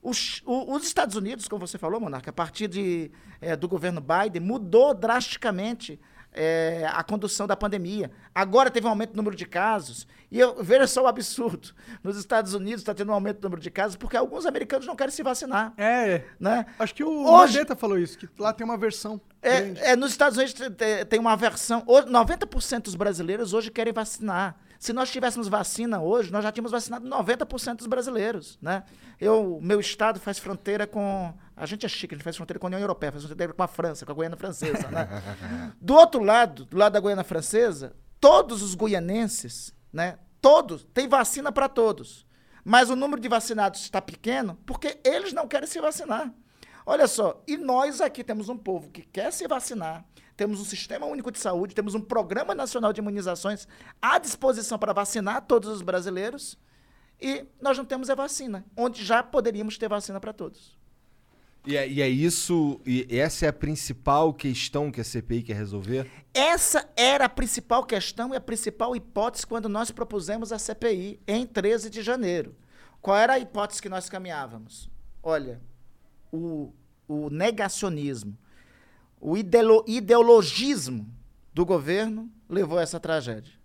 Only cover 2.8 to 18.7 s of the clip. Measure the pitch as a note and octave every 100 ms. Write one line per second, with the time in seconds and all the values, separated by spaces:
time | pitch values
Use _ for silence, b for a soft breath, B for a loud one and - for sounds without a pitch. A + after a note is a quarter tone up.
2.8 | G3 E3+ D#3 B B B D#3+ D#3 E3+ F3+
3.8 | F3 E3+ C3+ E3+ G#3+ F3 F3 B3 F#3+ G#3+
4.8 | C#4 A3+ A3+ A#3+ A#3+ - A#3+ F#3 G#3 A#3
5.8 | - D3 b b b - D#3+ E3 D#3+ E3
6.8 | D#3 - D#3+ G#3 G3+ - G3+ G3 G#3 G3
7.8 | F3 G#3 E3+ B B - F#3+ A3 C4+ A#3
8.8 | A3+ G#3 A3+ G3+ G#3+ F#3+ F3 F3 G3+ G#3+
9.8 | C3+ A#2 - b b A3 B3+ A#3+ F3+ B3+
10.8 | C4+ - C4 B3 G#3 - A#3 - - -
11.8 | B A#3 F#3 G3+ G3 A3+ G3 G3+ G3 A#3
12.8 | G#3+ G3+ G#3 G#3 G3 G3+ G3 E3+ E3+ -
13.8 | G#3 F3+ B3+ A#3 C4 - E4 - A3+ C4+
14.8 | B3+ D#4 C#4 C#4+ C4+ B3 B3+ A#3 A3 G#3+
15.8 | G#3+ A#3+ A3 E3+ B2 - - A#3+ A3 B
16.8 | A3 - D4+ D4+ C#4+ E4+ F4 B3 D4+ C4+
17.8 | A3 F#3+ E3+ - F3 - G#3 A3 A3+